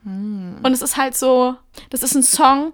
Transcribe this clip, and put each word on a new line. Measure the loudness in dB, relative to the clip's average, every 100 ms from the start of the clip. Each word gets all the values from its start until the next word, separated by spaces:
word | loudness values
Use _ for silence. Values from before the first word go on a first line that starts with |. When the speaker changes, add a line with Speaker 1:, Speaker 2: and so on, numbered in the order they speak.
Speaker 1:
Mhm. | -14 -10 -8 -10 -12 -4
Speaker 2:
Und | -2
es | 0
ist | -2 -2
halt | -2 0
so, | 2 4 2 -2 _ -20 -12
das | -6
ist | -2 0
ein |
Song, | 2 4 4 4 0